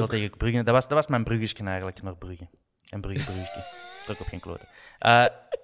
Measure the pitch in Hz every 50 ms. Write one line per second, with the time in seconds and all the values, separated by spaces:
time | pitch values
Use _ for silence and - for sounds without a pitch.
0 | 110 117 117 107 104 98 - - 110 117 117 120 113 117 120 131 - - 147 151
1 | 143 - 135 117 113 110 117 113 110 107 - - 104 98 95 92 95 92 92 -
2 | 101 98 90 85 - 90 90 - 85 - _ _ _ _ _ _ _ - - 104
3 | 95 95 95 - 147 - 92 92 92 - - 98 95 - - - - - - -
4 | - - 101 - 92 - - 87 - 87 87 - - - - - - - - _
5 | - 117 117 120 120 - - - - _ - -